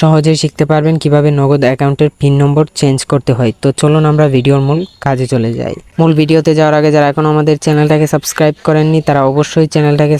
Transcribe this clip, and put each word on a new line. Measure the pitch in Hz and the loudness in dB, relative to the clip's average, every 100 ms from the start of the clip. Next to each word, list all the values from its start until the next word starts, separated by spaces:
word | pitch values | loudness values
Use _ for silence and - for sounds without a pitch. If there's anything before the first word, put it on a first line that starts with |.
সহজেই | 160 156 156 156 | 2 2 2 0
শিখতে | 151 - 151 | -2 -4 -2
পারবেন | 156 151 160 | 0 0 -2
কিভাবে | 147 147 147 147 | 0 0 2 0
নগদ | 139 143 127 | 0 0 0
অ্যাকাউন্টের | 131 139 139 151 - | 0 -2 0 -2 0
পিন | 143 139 | 0 2
নম্বর | 143 143 151 - | 2 0 -2 -2
চেঞ্জ | 143 135 - | 0 0 -2
করতে | 143 - 120 | -4 -2 0
হয়। | 151 - | -2 -2
তো | 139 - | -4 0
চলুন | 151 156 156 | 0 2 2
আমরা | 151 151 135 | 2 2 0
ভিডিওর | 131 139 135 | 0 0 0
মূল | 156 190 - | -2 -6 -6
কাজে | 139 131 127 | -4 -2 -2
চলে | 131 113 117 | -2 -2 -4
যাই। | 120 - - - | -6 -10 -10 -2
মূল | 165 156 | 0 2
ভিডিওতে | 156 160 156 156 | 2 2 2 2
যাওয়ার | 156 151 | 2 2
আগে | 151 | 0
যারা | 151 143 | 0 0
এখনও | 143 151 | 0 0
আমাদের | 151 151 151 | 0 0 0
চ্যানেলটাকে | - 151 151 156 151 | 0 0 2 0 0
সাবস্ক্রাইব | 151 - - 156 147 - | -2 -4 -2 -2 -2 -2
করেননি, | 156 156 160 151 | 0 0 0 0
তারা | 143 135 | 0 0
অবশ্যই | 139 151 - 156 | 0 -2 0 0
চ্যানেলটাকে | 156 147 147 151 151 | 0 0 0 0 0